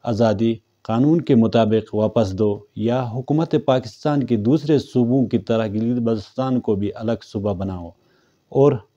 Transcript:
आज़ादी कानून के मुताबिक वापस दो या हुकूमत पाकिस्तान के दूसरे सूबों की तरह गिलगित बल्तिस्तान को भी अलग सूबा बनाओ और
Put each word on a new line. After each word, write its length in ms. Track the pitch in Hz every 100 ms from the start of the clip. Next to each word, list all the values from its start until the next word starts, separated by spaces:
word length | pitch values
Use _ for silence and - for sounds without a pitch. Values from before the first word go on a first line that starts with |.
आज़ादी 500 | 120 110 113 101 117 117 _ _ -
कानून 340 | 113 143 165
के 160 | - 135
मुताबिक 540 | 113 117 110 110 107
वापस 360 | 107 107 117 104
दो 140 | 95 107 101 - -
या 240 | 110 123
हुकूमत 540 | 120 113 123 151 160 151 -
पाकिस्तान 540 | 131 120 - 151 143
के 160 | 120 117
दूसरे 420 | 107 156 147 147
सूबों 440 | - 127 117 135 117
की 120 | 113
तरह 280 | 98 113 110
गिलगित 360 | 104 113 123
बल्तिस्तान 560 | 113 110 101 - 131 127
को 160 | 117 101
भी 140 | 101
अलग 320 | - 113 113
सूबा 320 | - 110 101
बनाओ 400 | 92 95 92 85 _ _ _ _ _ _
और 300 | 135 139 139 -